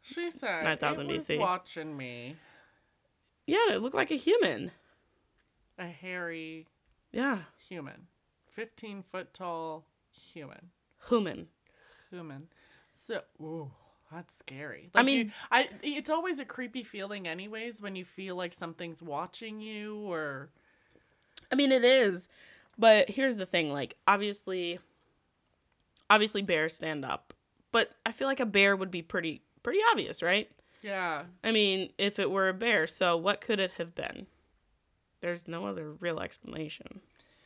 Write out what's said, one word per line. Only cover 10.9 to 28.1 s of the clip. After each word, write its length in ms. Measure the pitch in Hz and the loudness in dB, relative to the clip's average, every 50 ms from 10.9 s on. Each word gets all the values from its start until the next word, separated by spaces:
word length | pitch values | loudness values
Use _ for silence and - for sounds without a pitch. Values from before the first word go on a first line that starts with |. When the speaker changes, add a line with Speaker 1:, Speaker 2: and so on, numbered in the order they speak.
| _ _ - - | _ _ -2 2
Speaker 2:
Human. 380 | 247 226 202 170 110 - 82 - _ _ _ _ _ _ _ - - - _ _ | 2 2 2 0 -4 -8 -12 -16 _ _ _ _ _ _ _ -20 -20 -20 _ _
Speaker 1:
Human. 360 | 185 180 170 156 135 135 156 - _ _ _ _ - - _ _ _ - - | -16 -14 -14 -12 -14 -14 -16 -18 _ _ _ _ -20 -20 _ _ _ -20 -12
So, 140 | - 226 185 - _ _ - | -10 -10 -10 -10 _ _ -16
ooh, 300 | 151 156 165 165 147 135 107 - _ _ _ _ _ _ | -12 -10 -10 -10 -10 -12 -16 -18 _ _ _ _ _ _
that's 260 | 156 170 175 - - | -16 -16 -16 -16 -18
scary. 520 | - - - 135 135 151 143 113 - - 175 - | -18 -16 -16 -14 -12 -12 -12 -12 -14 -16 2 4
Speaker 2:
I 40 | 226 | 6
Speaker 1:
Like, 80 | 247 269 | 6 6
you, 60 | 277 254 226 | 4 2 2
Speaker 2:
mean, 80 | 208 - - - - | -2 -6 -12 -4 2
Speaker 1:
I, 160 | 233 254 277 - 214 - | 2 2 2 2 -4 -8
it's 280 | - 294 285 - 247 - | -6 -6 -6 -4 -2 -2
always 300 | 311 330 330 370 330 269 | -2 0 0 -2 -4 -4
a 60 | 311 | -6
creepy 380 | - - - 254 240 220 254 226 | -10 -8 -8 -8 -8 -8 -10 -10
feeling 440 | - - 202 196 202 208 202 185 | -10 -10 -10 -8 -8 -8 -8 -6
anyways 540 | 165 160 180 196 214 214 220 226 240 226 214 | -6 -6 -6 -8 -10 -10 -8 -8 -10 -10 -10
when 140 | 202 202 190 | -10 -8 -8
you 80 | 185 180 | -8 -10
feel 300 | - - - 190 190 180 | -12 -12 -10 -8 -6 -4
like 160 | 180 180 170 175 | -4 -4 -6 -6
something's 480 | - 185 165 156 - 180 170 160 - | -8 -10 -10 -8 -10 -10 -10 -10 -12
watching 580 | 170 165 143 147 175 175 - - 226 220 214 214 | -10 -6 -6 -4 -6 -6 -8 -12 -12 -10 -10 -10
you 380 | 214 220 214 208 208 214 214 208 | -10 -10 -10 -10 -8 -8 -10 -8
or 500 | 208 196 175 160 156 143 139 135 135 135 _ _ _ _ _ _ _ _ _ _ _ _ _ _ _ _ _ - - _ | -6 -6 -4 -4 -4 -4 -6 -8 -12 -14 _ _ _ _ _ _ _ _ _ _ _ _ _ _ _ _ _ -18 -4 _
Speaker 2:
I 40 | 262 | 2
mean, 160 | 269 285 269 262 | 4 6 6 6
it 100 | 254 233 | 6 8
is. 460 | 247 262 269 240 202 180 185 - - - - - - - - _ _ _ | 8 8 8 6 6 4 0 -4 -6 -10 -18 -20 -20 -20 -20 _ _ _
But 320 | - 226 226 214 214 - - | 6 10 10 10 10 8 6
here's 260 | 196 262 269 269 240 | 4 2 2 2 2
the 100 | 202 185 | 0 -2
thing, 260 | - - 175 160 147 143 | 0 2 2 2 2 0
like, 240 | 143 135 170 - - _ | -2 -2 -4 -8 2 _
obviously, 720 | - 202 202 208 208 202 202 - 190 185 185 175 170 175 180 - _ _ _ _ _ _ _ _ _ _ _ _ _ _ _ _ _ _ _ _ _ _ - _ _ | 6 6 6 4 -2 -4 -4 -6 -4 -4 -2 -2 -4 -6 -8 -12 _ _ _ _ _ _ _ _ _ _ _ _ _ _ _ _ _ _ _ _ _ _ -20 _ _
obviously 320 | 208 214 208 214 - 202 196 | 6 6 6 2 0 -2 0
bears 320 | 190 175 156 156 165 - | 0 2 2 2 0 -2
stand 280 | - - 160 156 147 135 | -4 -4 -4 -4 -4 -4
up. 300 | 131 - - - _ - - _ _ _ _ _ _ | -4 -6 -6 -8 _ -20 -20 _ _ _ _ _ _
But 200 | - 226 - - - _ _ | 2 2 2 2 -2 _ _
I 60 | 226 | -8